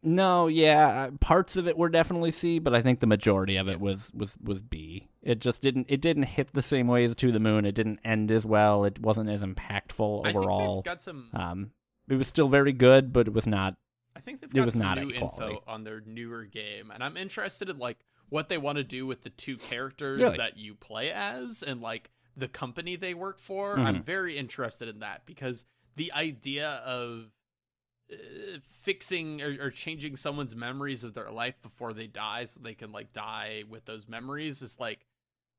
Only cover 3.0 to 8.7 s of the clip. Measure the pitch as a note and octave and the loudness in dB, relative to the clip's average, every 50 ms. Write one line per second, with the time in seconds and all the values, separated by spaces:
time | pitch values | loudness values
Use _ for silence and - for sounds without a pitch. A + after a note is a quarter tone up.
3 | - A2+ G#2+ G2+ - A2 G2+ F#2+ F#2+ F#2+ G2 F#2+ F#2+ F#2+ F#2+ - G2+ G2+ G2 F#2+ | 6 4 4 6 6 4 4 4 4 2 0 0 0 -2 -2 -2 -2 -2 -2 -4
4 | A2 - - - G#2+ G2 - - - - G2+ F#2+ G#2 A#2+ - D#2+ D#2 D#2+ E2 F#2+ | -6 -14 -8 -8 -8 -8 -8 -12 -6 -6 -6 -6 -6 -10 -10 -10 -10 -12 -14 -14
5 | - - _ _ - - A#2+ A2 - B2 A#2 - - C3+ B2+ B2+ B2+ - C#3 C3+ | -16 -16 _ _ -2 -2 -2 0 2 -2 -2 2 0 0 2 2 0 0 0 2
6 | C#3 E3 E3 D3 C#3 B2+ - - C3+ - _ C#3 C3+ - - C3+ B2 A#2+ B2 A#2+ | 4 2 4 4 2 0 0 -2 -2 0 _ -2 -2 2 2 2 4 4 4 4
7 | A#2+ A#2+ A#2 - - B2+ A#2 A2 A2 A2 G#2+ G#2+ G#2 G2+ G2+ G#2+ A2 G#2+ G#2+ - | 4 4 2 2 2 2 4 4 4 4 4 4 4 2 2 0 0 0 -2 -6
8 | _ A2+ A2+ G#2+ G#2+ G#2+ A2 A2+ G#2+ A2 G#2+ G#2+ G#2+ G#2+ | _ -2 0 0 2 4 4 2 4 4 4 6 8 8